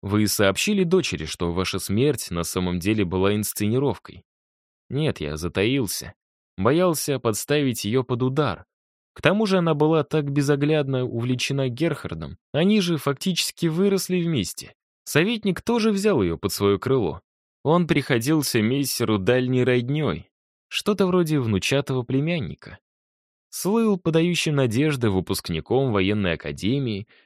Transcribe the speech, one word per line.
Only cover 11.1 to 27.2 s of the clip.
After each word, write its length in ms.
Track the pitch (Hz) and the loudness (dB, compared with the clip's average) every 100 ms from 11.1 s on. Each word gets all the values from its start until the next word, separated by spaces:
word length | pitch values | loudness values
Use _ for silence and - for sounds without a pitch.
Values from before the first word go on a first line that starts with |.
| 117 123 127 - 139 131 | -4 -2 -2 -2 -2 -2
Герхардом. 680 | 120 165 147 - 80 76 92 _ | -2 -2 -2 -6 -8 -10 -14 _
Они 280 | 139 185 214 | 0 2 4
же 180 | 175 160 | 2 0
фактически 680 | - 139 185 170 - - 170 | -2 -2 -2 -2 -4 -2 -2
выросли 540 | 160 202 190 - 180 | 2 2 2 0 -2
вместе. 540 | 170 147 90 - - - _ _ | 0 0 -2 -6 -16 -20 _ _
Советник 580 | - 143 190 233 208 175 | -2 0 2 0 -2 -2
тоже 280 | - 233 220 | 0 0 2
взял 320 | 196 208 165 | 2 2 2
её 140 | 90 82 | 2 0
под 160 | 98 | -4
своё 260 | - 101 101 | 0 0 0
крыло. 440 | 120 135 90 69 - _ _ _ | 0 0 0 -4 -12 _ _ _
Он 240 | 135 170 165 | 2 2 4
приходился 760 | - 127 123 120 160 135 117 | 0 2 0 2 0 2 2
мессеру 560 | 110 135 135 - 113 107 | 2 0 -2 -2 0 2
дальней 460 | 95 127 127 127 | 2 2 2 2
роднёй, 640 | 123 123 120 147 139 78 - _ _ _ _ | 2 2 0 -2 -2 -4 -8 _ _ _ _
что-то 380 | - - 208 190 | -6 -2 2 2
вроде 340 | 180 165 156 | 2 2 2
внучатого 640 | 117 98 - 139 139 131 | 2 0 2 0 0 -4
племянника. 760 | 117 131 156 170 90 - - - _ _ _ _ _ _ _ | -2 -2 -2 -4 -6 -10 -16 -20 _ _ _ _ _ _ _
Слыл 480 | - 180 233 226 196 | -8 -2 2 2 0
подающим 560 | 165 160 175 170 160 | 2 2 2 0 0
надежды 560 | 147 127 110 156 139 117 | 0 2 2 0 0 0
выпускником 800 | 95 87 95 - 82 - 123 135 | 0 0 -4 -4 -6 -2 0 2
военной 420 | 101 95 107 95 | 2 0 0 0
академии, 720 | 80 76 73 92 139 127 101 107 _ | -2 -6 -4 -2 0 -2 -6 -10 _